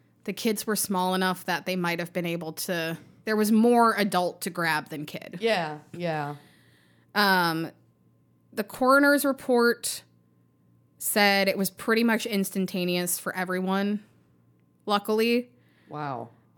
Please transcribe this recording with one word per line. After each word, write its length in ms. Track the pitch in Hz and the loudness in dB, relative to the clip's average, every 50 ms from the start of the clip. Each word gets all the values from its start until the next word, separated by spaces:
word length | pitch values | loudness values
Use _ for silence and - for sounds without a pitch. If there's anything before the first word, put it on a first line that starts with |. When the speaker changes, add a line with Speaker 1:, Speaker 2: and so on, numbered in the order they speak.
| _ _ _ _ _ | _ _ _ _ _
Speaker 1:
The 80 | - | -10
kids 340 | 196 - - 233 214 208 - | -8 -4 -2 -2 -2 -2 -2
were 120 | - 214 196 | -4 -2 -2
small 360 | - - 202 185 180 185 185 | -2 -2 -2 0 0 0 0
enough 300 | 185 185 185 185 180 - | 0 0 0 -2 -4 -4
that 220 | - 180 151 - | -4 -4 -4 -4
they 100 | - 185 | -4 -4
might 240 | 185 175 170 170 170 | -2 -2 -2 -2 -4
have 140 | 175 170 - | -6 -6 -6
been 120 | 185 175 | -4 -4
able 280 | 170 170 170 165 160 156 | -4 -4 -6 -6 -8 -10
to, 440 | - - - 185 170 160 160 165 160 - - _ _ _ | -8 -6 -4 -4 -4 -2 -4 -6 -8 -10 -18 _ _ _
there 100 | 220 220 | -2 0
was 160 | 214 214 208 | 2 2 4
more 420 | 226 214 220 240 240 233 233 226 214 190 | 4 6 6 6 6 6 6 4 4 2
adult 440 | 202 202 175 180 180 175 - - | 0 0 2 0 0 0 -4 -6
to 80 | - 196 | -8 -8
grab 400 | 170 180 170 165 156 151 151 - | -4 -2 0 0 0 -2 -2 -6
than 160 | 160 143 151 | -8 -10 -10
kid. 320 | 147 - - - - - 170 | -10 -12 -14 -14 -14 -10 -4
Speaker 2:
Yeah, 380 | 214 226 220 185 165 156 151 151 - _ - | -2 0 0 0 -2 -4 -8 -12 -16 _ -12
yeah. 420 | 175 175 170 160 151 147 147 147 139 - _ _ _ _ _ _ _ _ _ _ _ _ _ - | -6 -4 -4 -4 -4 -4 -6 -8 -12 -16 _ _ _ _ _ _ _ _ _ _ _ _ _ 0
Speaker 1:
Um, 560 | 202 208 196 190 180 175 170 160 160 165 160 - _ _ _ _ _ _ _ _ _ _ _ _ _ _ _ - | 2 2 4 4 4 2 2 0 -2 -4 -6 -10 _ _ _ _ _ _ _ _ _ _ _ _ _ _ _ -8
the 100 | - 208 | -8 -8
coroner's 600 | - - - 262 254 269 277 285 285 285 285 277 | -8 -6 0 2 4 6 6 6 6 4 4 2
report 800 | 277 269 - - - 254 240 233 233 240 - - - - - - _ _ _ _ _ _ _ _ _ _ _ _ _ _ _ _ _ _ _ | 0 -2 -2 -2 0 2 4 4 4 2 0 -4 -8 -8 -8 -12 _ _ _ _ _ _ _ _ _ _ _ _ _ _ _ _ _ _ _
said 500 | - - - 220 208 202 196 196 196 196 | -8 -2 2 4 4 4 4 4 2 2
it 100 | 185 202 | 2 0
was 120 | 190 185 | -2 -4
pretty 340 | - - - - 226 220 233 | -4 -6 -2 0 2 2 4
much 220 | 233 226 214 - | 2 2 0 0
instantaneous 920 | 226 214 196 196 190 - 196 190 180 - 190 180 180 180 180 180 175 175 - | -2 -2 -2 -2 -2 -2 -4 -4 -2 -2 -4 -2 -2 -2 -2 -2 -2 -4 -6
for 160 | - - - | -6 -8 -6
everyone, 680 | 185 185 180 180 180 185 185 190 196 202 202 208 208 - _ _ _ _ _ _ _ _ _ _ _ _ _ _ _ _ | -6 -4 -4 -4 -4 -2 -2 0 0 0 -2 -2 -4 -6 _ _ _ _ _ _ _ _ _ _ _ _ _ _ _ _
luckily. 640 | - 208 202 202 - 214 220 226 233 233 240 240 247 _ _ _ _ _ _ _ _ | 0 0 0 0 0 0 2 2 2 2 0 0 -4 _ _ _ _ _ _ _ _
Speaker 2:
Wow. 400 | - 151 151 143 135 117 117 113 - _ _ _ _ | -10 -8 -8 -6 -8 -8 -10 -14 -16 _ _ _ _